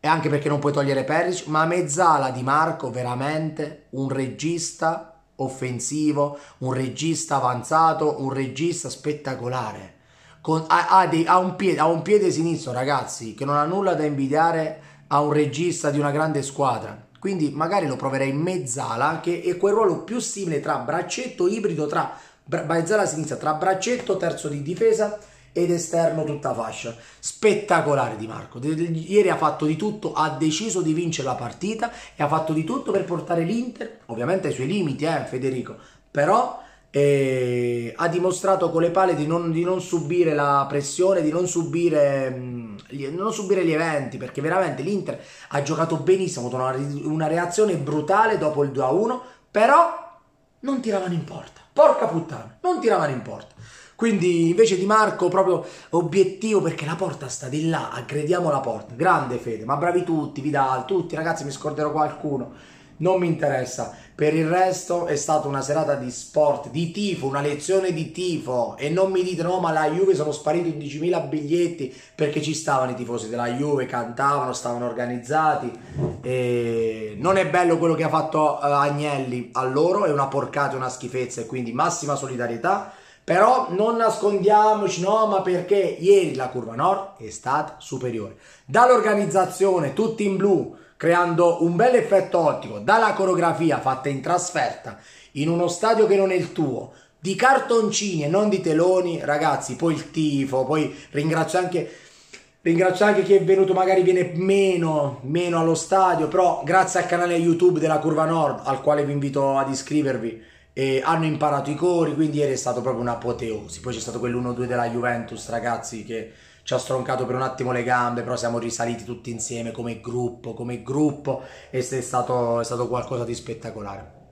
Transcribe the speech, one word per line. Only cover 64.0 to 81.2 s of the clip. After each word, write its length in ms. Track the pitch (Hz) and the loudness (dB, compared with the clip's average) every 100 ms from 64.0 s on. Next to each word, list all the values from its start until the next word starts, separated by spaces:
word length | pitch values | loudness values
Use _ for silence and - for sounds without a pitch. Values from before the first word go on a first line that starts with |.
| - | -20
Per 200 | - 151 | 0 2
il 140 | 160 160 | 2 2
resto 580 | 175 185 180 - 175 170 | 4 2 2 -2 -2 0
è 100 | 143 | -2
stata 300 | - 156 143 | 2 0 0
una 140 | 139 | -4
serata 340 | 127 151 147 | -2 0 0
di 160 | 135 123 | -2 -4
sport, 600 | 120 - - 147 - - | -10 -4 2 2 2 -4
di 200 | 127 165 | -4 -4
tifo, 360 | 202 208 156 135 | -2 -4 -2 -2
una 160 | 139 | -2
lezione 500 | 143 147 - 190 190 | -2 -4 0 2 2
di 180 | 160 160 | -2 -6
tifo, 640 | - 180 151 110 127 113 - | -4 -2 -2 -2 -2 -2 -2
e 100 | 143 | -2
non 200 | 170 190 | 2 2
mi 120 | 185 | 2
dite: 200 | 180 170 | -2 -2
"No, 180 | 165 185 | -2 0
ma 120 | 170 | 0
la 180 | 156 151 | 2 0
Juve 240 | 165 190 | 2 2
sono 180 | 165 151 | 2 0
spariti 380 | 143 - 165 170 | -2 0 0 0
undicimila 500 | 147 143 147 170 170 | -4 -8 -4 -2 -2
biglietti", 760 | 139 151 143 170 170 170 131 - - | -2 -4 0 0 0 -2 -10 -10 -20
perché 280 | - 151 151 | -4 -2 0
ci 120 | 147 | -2
stavano 360 | 156 - 135 127 | -4 0 0 0
i 40 | |
tifosi 340 | 123 120 120 110 | -4 -6 -6 -6
della 200 | 120 120 | -4 -4
Juve, 360 | 123 147 139 | -2 0 0
cantavano, 720 | 123 123 117 117 139 143 131 | 0 -4 -6 0 0 2 -2
stavano 320 | 123 123 120 120 | -4 -4 -4 -4
organizzati. 840 | 117 120 123 117 156 156 143 123 - - - - - | -4 -4 -4 -2 2 2 0 -4 -10 -12 -4 -4 -4
E 960 | 127 127 123 120 117 113 113 110 110 104 | -4 -2 0 0 0 0 0 -2 -8 -4
non 180 | 175 196 | 0 2
è 120 | 165 | 2
bello 300 | 175 175 165 | 2 2 4
quello 160 | 165 | 2
che 100 | 156 | 2
ha 40 | 160 | 2
fatto, 520 | 156 151 156 151 120 | 0 0 2 2 2
eh, 100 | 143 | 0
Agnelli 800 | 143 143 143 151 139 131 123 117 | 2 2 0 -4 -4 -4 -6 -6
a 120 | 127 | -4
loro, 400 | 127 135 165 196 | -2 2 2 2
è 80 | 190 | 2
una 160 | 143 135 | 0 0
porcata, 480 | 143 127 147 139 131 | -2 -2 -2 -2 -2
una 120 | 127 | -6
schifezza, 500 | 123 120 127 | -8 -8 -6